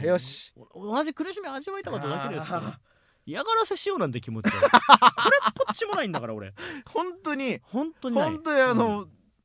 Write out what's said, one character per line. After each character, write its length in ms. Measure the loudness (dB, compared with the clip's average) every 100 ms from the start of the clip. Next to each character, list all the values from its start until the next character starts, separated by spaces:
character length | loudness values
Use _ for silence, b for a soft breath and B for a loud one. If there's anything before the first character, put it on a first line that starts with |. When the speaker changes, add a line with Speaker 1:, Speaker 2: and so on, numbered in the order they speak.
| 0
Speaker 1:
よ 140 | 0
し。 320 | -2 -8 -14 -20
Speaker 2:
お-、 320 | -20 -14 -4 -2
同 80 |
じ 100 | -2
苦 180 | -4 -8
し 80 | -8
み 60 | -10
味 220 | -10 -10
わ 100 | -10
い 40 |
た 80 | -8
か 60 | -8
っ 40 |
た 60 | -6
だ 220 | -6 -6
け 60 | -8
で 60 |
す 100 | -6
よ。 60 | -6
Speaker 1:
あ 20 |
あ。 200 | -8 -12 _ _ _ _ -12
Speaker 2:
嫌 180 | -8
が 100 | -2 0
ら 100 | 0
せ 120 | -2
し 100 | -4
よ 80 | -2
う 40 |
な 80 | -2
ん 40 |
て 80 | -4
気 120 | -8
持 100 | -4
ち 60 | -2
は。 40 | 2
Speaker 1:
<laughs> 0 |
Speaker 2:
こ 720 | 6 6 8 8 8 6 4
れ 80 | 4 2
っ 60 |
ぽ 120 | -2 -4
っ 40 | -2
ち 100 | -2
も 80 |
な 100 | -2
い 60 | -4
ん 20 |
だ 80 | -4
か 80 | -6
ら、 60 |
俺。 200 | -8 -10 -12 -12 -12 -6
Speaker 1:
本 240 | -4 -4 -6
当 120 | -6 -4
に、 240 | -4 -6
Speaker 2:
本 300 | -6 -4 -4
当 160 | -6 -2
に 60 | 0
な 120 | 0
い。 40 |
Speaker 1:
本 120 | -2
当 120 | 0 4
に 60 |
あ 120 | 4
の、 300 | 4 2 0
Speaker 2:
う 20 | -6
ん。 60 | _ _ _